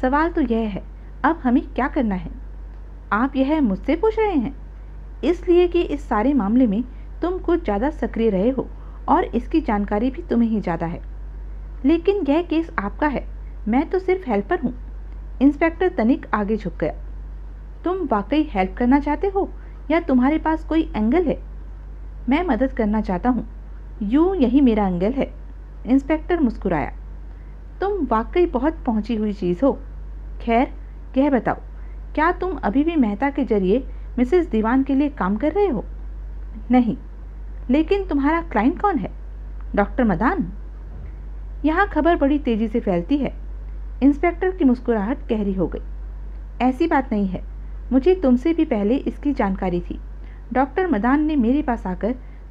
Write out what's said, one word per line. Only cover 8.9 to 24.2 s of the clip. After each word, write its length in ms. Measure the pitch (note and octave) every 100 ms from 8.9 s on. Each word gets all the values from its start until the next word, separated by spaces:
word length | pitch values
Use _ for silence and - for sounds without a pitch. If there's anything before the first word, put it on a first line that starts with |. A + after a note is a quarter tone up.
| - -
और 140 | D#4+
इसकी 380 | - A#3 - D#4+
जानकारी 500 | C4 G#3 G3+ G#3 B3+
भी 100 | C4+
तुम्हें 280 | F4 A#3 A#3
ही 120 | A3
ज़्यादा 240 | F3+ E3 E3
है।" 160 | D#3+ - - - - - - - - C4
"लेकिन 400 | E4 E4+ G4+ C#4
यह 120 | D4+
केस 300 | F4 D#4+ E4 -
आपका 280 | G3+ - D4+
है, 200 | B3+ - - - - G#3
मैं 220 | A#3+ D#4+
तो 100 | F#4
सिर्फ 280 | F#4 F#4 F4
हेल्पर 320 | G3+ G3+ F4+
हूँ।" 140 | C4 - - - - - - -
इंस्पेक्टर 480 | C4+ C#4+ E4 E4 F#4
तनिक 360 | F4+ A3+ D#4 -
आगे 240 | G#3+ G3+ A3
झुक 160 | F3 -
गया। 120 | D#3 - - - - - - - - -
"तुम 240 | E4 F#4+ D4+
वाकई 380 | G#3+ G3 D4 D4+
हेल्प 220 | G3 F#3 -
करना 220 | B3 C#4+
चाहते 280 | C#4+ D4 G4
हो 220 | G4 F4 - - - -
या 80 | D#4+
तुम्हारे 380 | E4+ C4 B3+ D#4
पास 260 | D#4 D#4+
कोई 280 | - D#4+ D#4 -
एंगल 280 | G#3+ D#4+
है?" 160 | D#4 F3 - - - - - - - - -
"मैं 140 | C#4+
मदद 280 | F4+ A3 C4
करना 300 | - G#3+ G#3+
चाहता 280 | G#3 F3+ B3
हूँ, 180 | B3 - - - - - -
यूँ 340 | G3+ C#4